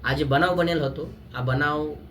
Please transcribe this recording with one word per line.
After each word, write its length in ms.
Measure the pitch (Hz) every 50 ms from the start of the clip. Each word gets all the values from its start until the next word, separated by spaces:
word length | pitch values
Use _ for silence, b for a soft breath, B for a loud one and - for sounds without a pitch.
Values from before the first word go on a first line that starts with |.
| -
આ 80 | 123 135
જે 120 | 143 151
બનાવ 320 | 131 135 147 170 180 180
બનેલ 260 | 175 170 165 170 156 143
હતો, 300 | 135 - - 156 - - - - - -
આ 80 | 127 127
બનાવ 540 | 127 127 139 147 147 151 151 151 151 147 143 - -